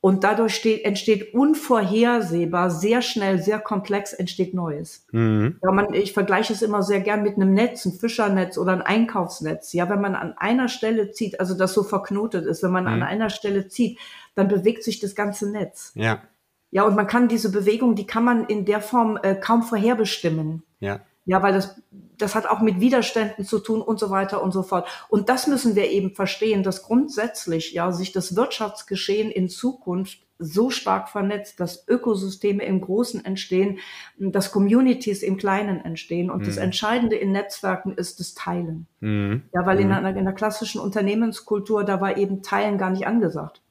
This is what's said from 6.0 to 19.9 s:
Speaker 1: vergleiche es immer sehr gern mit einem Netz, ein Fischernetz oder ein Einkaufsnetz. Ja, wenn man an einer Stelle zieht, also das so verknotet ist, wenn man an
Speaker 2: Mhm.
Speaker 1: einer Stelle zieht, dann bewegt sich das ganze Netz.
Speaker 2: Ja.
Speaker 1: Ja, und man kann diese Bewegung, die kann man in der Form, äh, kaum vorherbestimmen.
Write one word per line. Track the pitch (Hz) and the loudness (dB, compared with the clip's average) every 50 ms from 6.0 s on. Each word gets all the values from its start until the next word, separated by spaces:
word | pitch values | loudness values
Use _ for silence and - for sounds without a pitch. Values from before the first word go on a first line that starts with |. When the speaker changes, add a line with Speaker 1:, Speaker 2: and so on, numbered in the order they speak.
| 202 196 | 0 0
Speaker 1:
vergleiche | - 208 190 - 190 190 220 - | 0 0 0 2 2 0 2 0
es | 220 202 | 0 -2
immer | 226 208 208 202 | 0 0 0 0
sehr | 190 190 202 196 | 0 2 0 0
gern | 185 208 208 208 | 2 0 0 0
mit | 202 208 202 | 0 0 2
einem | - 190 190 190 | 2 4 4 6
Netz, | 202 233 240 240 - - | 4 4 2 0 -2 -4
ein | 185 | -4
Fischernetz | 180 - - 226 226 - 214 202 190 190 185 180 - - | -4 -2 -4 -4 0 0 0 2 2 2 0 0 -2 -2
oder | 185 185 | 0 0
ein | 185 185 | 0 0
Einkaufsnetz. | - - 196 226 233 226 - 202 175 - - - 160 156 160 156 - - | 0 0 2 2 2 2 0 -4 -4 -4 -6 -8 -6 -6 -6 -6 -8 -6
Ja, | - 175 175 175 | -2 -2 0 0
wenn | 208 196 | 0 0
man | 202 196 185 | 0 -2 -2
an | - - 170 - | -4 -6 -8 -6
einer | - - 202 233 254 254 | -4 -2 0 2 2 0
Stelle | 240 247 - - 220 226 220 202 202 | 0 -2 -2 -2 0 0 0 -2 -2
zieht, | - - 226 196 - - | -4 -6 -6 -6 -2 -4
also | 190 180 185 | -2 -2 0
das | 175 185 185 | 0 0 2
so | 190 214 196 | 2 0 0
verknotet | - 202 190 196 - 196 202 214 226 - 180 165 | 2 -2 -4 -2 -2 -4 -2 -2 -2 -4 -4 -2
ist, | 135 160 - - | -2 -2 0 0
wenn | 180 | 0
man | 185 139 180 113 | 2 2 2 2
an | 113 | 0
Speaker 2:
Mhm. | 117 - | 0 0
Speaker 1:
einer | - - 214 226 208 | -2 -2 -2 -2 -2
Stelle | 196 - - 202 202 196 190 190 | -4 -4 -4 -2 -2 -2 -2 -4
zieht, | - - 240 220 - - - - - - - _ _ | 0 0 0 0 0 -8 -18 -20 -20 -20 -20 _ _
dann | 202 196 185 | 0 2 4
bewegt | 202 185 175 220 226 - | 2 4 4 2 0 2
sich | - 233 220 - | -4 -6 -4 -4
das | 208 196 - | -6 -8 -4
ganze | - 208 202 202 - 208 202 | -4 -4 -4 -4 -4 -6 -6
Netz. | 208 208 180 - - - - - _ | -4 -6 -6 -8 -10 -18 -20 -14 _
Speaker 2:
Ja. | - 110 113 107 107 - _ _ _ _ _ _ _ _ _ | -2 0 0 0 -2 -6 _ _ _ _ _ _ _ _ _
Speaker 1:
Ja, | - 190 | 2 4
und | 208 220 196 | 4 4 4
man | 214 202 | 4 2
kann | 202 - 240 247 233 | 2 4 4 4 4
diese | 233 214 220 208 | 4 2 0 0
Bewegung, | 190 208 190 202 214 226 254 240 220 | -2 2 2 2 2 4 4 2 2
die | 196 196 | 2 -2
kann | - - 226 233 | -2 0 2 2
man | 240 240 226 220 | 4 4 2 0
in | - 214 214 190 | 0 -2 0 2
der | 202 208 214 | 0 0 0
Form, | 208 - 254 240 226 220 214 208 | 0 0 2 2 4 4 0 0
äh, | - 196 196 | 0 0 0
kaum | 196 - - 233 233 | 0 2 2 2 2
vorherbestimmen. | 226 - 233 208 202 233 | 2 2 0 2 2 2